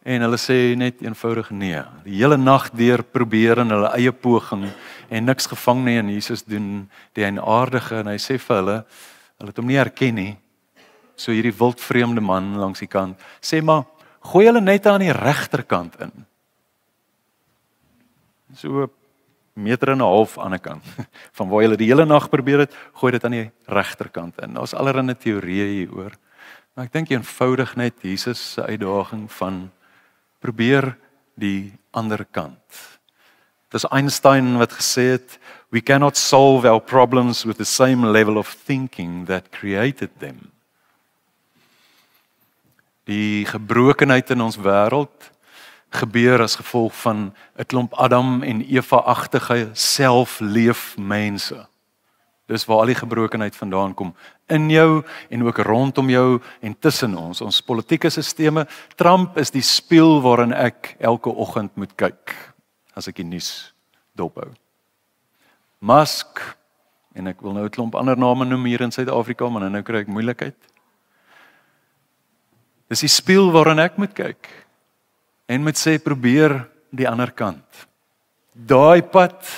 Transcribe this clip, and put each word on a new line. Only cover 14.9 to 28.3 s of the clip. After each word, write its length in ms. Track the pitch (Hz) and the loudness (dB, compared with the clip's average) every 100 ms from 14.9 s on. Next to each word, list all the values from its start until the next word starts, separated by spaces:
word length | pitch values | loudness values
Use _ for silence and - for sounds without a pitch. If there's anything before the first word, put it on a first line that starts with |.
| 202 | 2
die 120 | 185 | 2
regterkant 880 | 139 123 147 - 131 - 87 85 - | 0 0 -2 -4 -6 -4 -4 -4 -14
in." 260 | - - 123 _ _ _ _ _ _ _ _ _ _ _ _ _ _ _ _ _ _ _ _ _ _ | -18 -18 -20 _ _ _ _ _ _ _ _ _ _ _ _ _ _ _ _ _ _ _ _ _ _
So 300 | 131 147 139 | -16 -8 -6
'n 60 | 131 _ _ _ _ _ _ - | -6 _ _ _ _ _ _ -8
meter 280 | 104 123 - | -4 -2 0
en 80 | 135 | 2
'n 20 | |
half 380 | 110 98 107 - | 4 4 2 -2
aan 120 | 95 | -8
die 80 | 92 | -8
kant. 240 | - 76 - - 110 | -10 -16 -18 -16 -16
<laughs> 260 | - - - | -18 -20 -10
Van 120 | 95 | -2
waar 140 | 107 | 2
hulle 140 | 113 107 | 4 2
die 140 | 110 | 2
hele 140 | 139 | 4
nag 260 | 156 147 - | 6 4 2
probeer 280 | 143 131 139 | -2 0 0
het, 160 | 143 - - | 0 -4 -20
gooi 180 | - 127 | -4 -2
dit 120 | 120 | 0
aan 120 | 120 120 | -2 -6
die 140 | 110 _ - | -8 _ -4
regterkant 720 | 101 95 - - - 85 - | -2 -2 -6 -12 -12 -14 -14
in. 140 | - | -14
Daar's 200 | 120 123 | -10 -10
allerlei 400 | - 139 135 127 | -4 -2 -2 -4
teorieë 520 | 123 117 101 87 95 101 | -4 -4 -4 -4 -4 -4
hieroor. 460 | 101 87 - 98 - _ _ - - _ | -4 -8 -12 -16 -18 _ _ -20 -20 _
Maar 100 | - | -14
ek 80 | 123 | -8
dink 180 | 160 160 | -8 -4
eenvoudig 640 | 127 - - 127 127 127 123 | -4 -6 -2 0 0 -4 -4
net 180 | 120 - | -6 -6
Jesus 500 | 95 98 - | -10 -8 -6